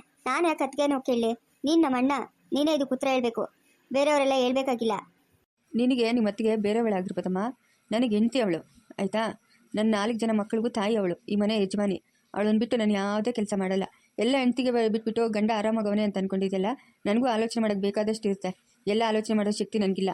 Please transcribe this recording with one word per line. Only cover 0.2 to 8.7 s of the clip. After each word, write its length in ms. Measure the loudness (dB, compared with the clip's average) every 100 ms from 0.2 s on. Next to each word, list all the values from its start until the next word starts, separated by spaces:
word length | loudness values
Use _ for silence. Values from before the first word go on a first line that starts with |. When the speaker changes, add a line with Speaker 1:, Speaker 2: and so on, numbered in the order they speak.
| -4
Speaker 1:
ನಾನ್ 200 | 0 0
ಯಾಕೆ 180 | 0
ಅತ್ತಿಗೆನೋ 360 | -2 0 0 0
ಕೇಳಲಿ? 320 | 0 0 0 -2 _ _ 2
ನೀನ್ 160 | 4
ನಮ್ಮ 160 | 4 4
ಅಣ್ಣ, 140 | 2 0 -4 _ -4
ನೀನೇ 200 | 0 2
ಇದಕ್ಕೆ 220 | 0 0 -2
ಉತ್ತರ 120 | 0
ಹೇಳ್ಬೇಕು, 360 | 0 0 -2 -6 _ _ _ -4
ಬೇರೆಯವರೆಲ್ಲ 400 | 0 2 2 2
ಹೇಳ್ಬೇಕಾಗಿಲ್ಲ. 600 | 2 2 0 -2 -2 -2 -4 -8 _ _ _ _ _ _ 0
Speaker 2:
ನಿನಗೆ 360 | 2 2 2
ನಿಮ್ 160 | 2 0
ಅತ್ತಿಗೆ 280 | 0 0 0
ಬೇರೆಯವಳಾಗಿರ್ಬೋದಮ್ಮ, 840 | 0 0 0 0 -4 -6 -4 -2 -4 -8 _ _ -4
ನನಗೆ 240 | -2 0 2
ಹೆಂಡ್ತಿ 240 | 2 0
ಅವಳು, 200 | 0 -2 -6